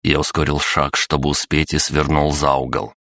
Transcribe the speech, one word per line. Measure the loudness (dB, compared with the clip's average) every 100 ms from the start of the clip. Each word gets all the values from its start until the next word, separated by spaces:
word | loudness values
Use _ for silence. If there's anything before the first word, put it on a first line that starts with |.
Я | 0 0
ускорил | 0 0 0 0
шаг, | -2 0 0 -2
чтобы | -2 0 0
успеть, | 0 0 0 0
и | 0
свернул | 0 0 2 2 2
за | 2 2
угол. | 2 0 -6 -6 -12 _